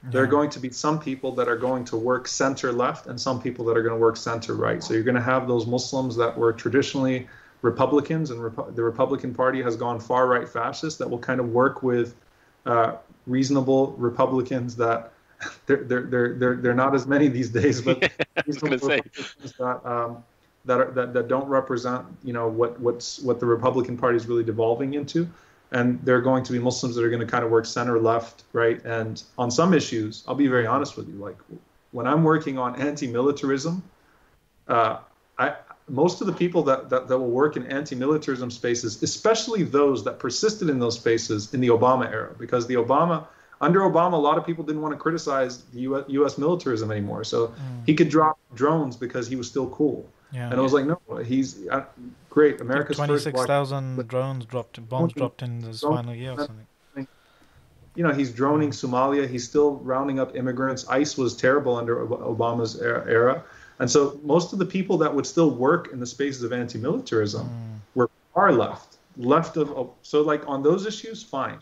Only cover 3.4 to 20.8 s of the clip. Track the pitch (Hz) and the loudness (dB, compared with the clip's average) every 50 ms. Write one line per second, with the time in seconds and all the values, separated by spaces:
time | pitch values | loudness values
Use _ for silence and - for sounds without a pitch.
3.4 | - 131 120 - 117 117 117 117 110 113 113 113 113 113 113 - - 120 117 113 | -2 -6 -6 -2 0 2 2 2 2 2 2 4 4 4 4 2 -4 -4 -4 -4
4.4 | 110 - 113 107 110 110 110 110 - - 117 113 110 123 123 123 117 123 127 131 | -4 -6 -4 -2 0 0 0 -2 -2 -2 0 0 2 2 2 2 2 2 0 0
5.4 | 123 120 123 120 113 117 120 127 123 - - 135 131 127 113 113 117 101 - - | 2 2 0 0 0 0 -2 -2 -2 -2 -4 -4 -4 -2 0 0 0 0 0 2
6.4 | 117 117 113 113 - 120 104 135 139 - - 143 131 131 131 127 123 - - - | 2 2 2 0 -4 0 2 2 2 2 0 0 0 0 0 -2 -4 -10 -18 -20
7.4 | - - _ _ - 120 113 - 135 127 143 147 139 - 160 160 160 139 123 117 | -20 -20 _ _ 0 0 2 2 2 4 4 2 2 2 -2 -2 -2 -4 -6 -6
8.4 | 117 113 110 - 139 - - 117 117 117 113 - 135 127 139 127 - 131 120 123 | -8 -8 -6 -8 -10 -8 -4 0 0 0 2 2 0 0 0 -2 -4 -6 -2 0
9.4 | 127 127 131 131 127 123 113 110 123 120 120 110 110 - 123 127 131 127 123 120 | 0 0 2 0 -2 -2 -2 -2 -2 -4 -4 -6 -4 0 2 4 4 4 4 2
10.4 | 113 - - 117 117 123 139 - - 160 151 - 135 123 123 120 - - 127 127 | 0 -2 -6 -4 -4 -4 -4 -6 -8 -8 -6 -6 -6 -6 -6 -6 -4 -4 -2 -2
11.4 | 123 120 110 120 127 135 - - - 127 123 120 120 117 120 - _ _ _ _ | -2 0 2 4 4 4 2 0 -2 0 2 2 0 -2 -4 -16 _ _ _ _
12.4 | _ _ _ _ _ 131 120 117 113 113 - - - _ - _ _ - 123 131 | _ _ _ _ _ 0 2 2 2 2 0 -4 -12 _ -20 _ _ -2 0 0
13.4 | 135 127 143 139 131 127 135 135 135 131 - - 120 120 120 - 131 127 131 127 | 2 2 2 2 4 4 4 4 4 2 0 -2 -2 -2 0 2 0 2 2 0
14.4 | 123 - 139 127 120 123 113 117 120 117 233 113 - - _ _ _ _ _ _ | -2 -2 -4 -4 -4 -6 -4 -2 0 0 0 -2 -4 -10 _ _ _ _ _ _
15.4 | - - - - _ - 139 139 - 120 123 123 123 123 127 123 120 120 - 123 | -16 -16 -16 -16 _ 0 0 0 2 -2 -2 -2 -2 0 0 2 2 2 0 0
16.4 | 123 123 123 123 123 123 120 123 131 139 139 135 123 131 139 143 151 143 123 120 | 0 0 0 2 0 2 2 4 2 4 2 2 0 2 2 4 4 4 4 2
17.4 | 131 - 110 117 98 147 120 123 113 131 131 - - 165 - _ - _ _ - | -4 -2 0 2 2 2 2 2 0 0 0 2 0 -2 0 _ -6 _ _ -6
18.4 | - 147 147 139 151 147 139 127 135 139 151 131 - - _ - 135 - - _ | -4 -4 -4 -4 -2 -2 -2 0 0 0 0 0 -2 -4 _ -14 -14 -14 -16 _
19.4 | - 127 - _ 127 123 127 123 - 123 120 120 117 120 120 117 - _ _ _ | -16 -16 -8 _ -4 -4 -4 -6 -6 -4 -4 -4 -4 -4 -8 -12 -18 _ _ _
20.4 | _ _ _ _ _ 127 127 123 | _ _ _ _ _ 0 2 2